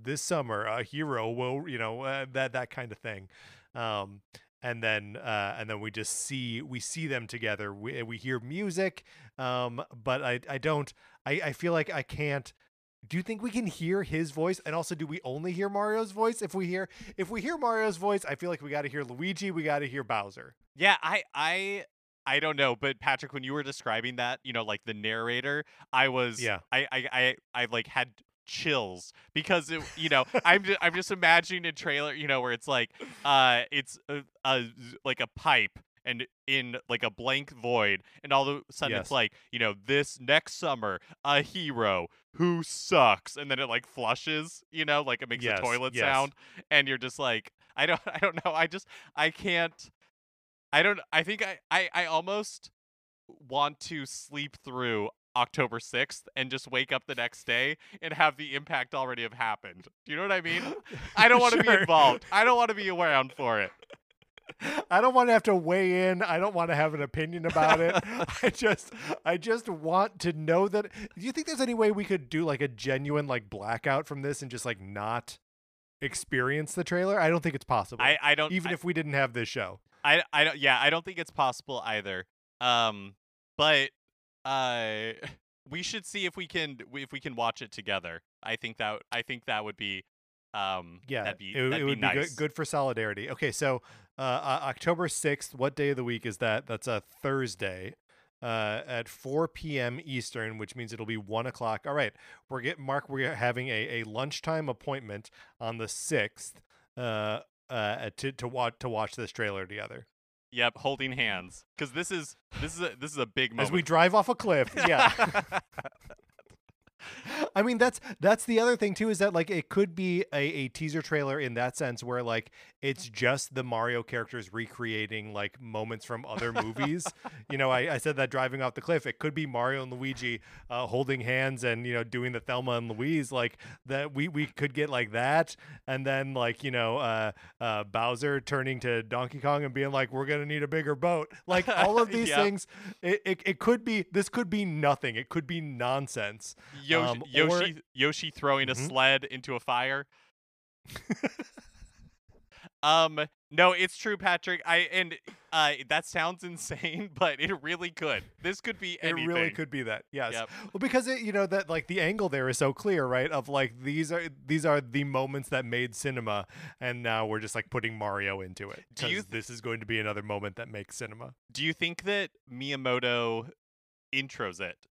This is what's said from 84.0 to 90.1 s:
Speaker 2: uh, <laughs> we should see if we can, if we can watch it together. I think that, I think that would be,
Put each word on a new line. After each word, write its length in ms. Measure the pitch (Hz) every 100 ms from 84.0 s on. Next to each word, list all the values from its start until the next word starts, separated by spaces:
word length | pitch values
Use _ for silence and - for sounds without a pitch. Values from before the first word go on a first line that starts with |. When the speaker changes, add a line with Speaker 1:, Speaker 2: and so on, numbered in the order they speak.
| _ _ _ _ 131
Speaker 2:
uh, 680 | 135 127 120 110 107 113 113 - -
<laughs> 300 | _ _ -
we 120 | 160
should 220 | 180 220 -
see 200 | 202 185
if 100 | 190
we 100 | 170
can, 300 | 175 151 127 113
if 180 | 135 135
we 80 | 139
can 160 | 147 117
watch 260 | 117 -
it 100 | 107
together. 500 | - 104 98 85 82 _ _
I 140 | - 113
think 200 | 113 110
that, 240 | 107 107 -
I 100 | 117
think 240 | 117 123 -
that 180 | 110
would 140 | 107 101
be, 260 | 101 95 -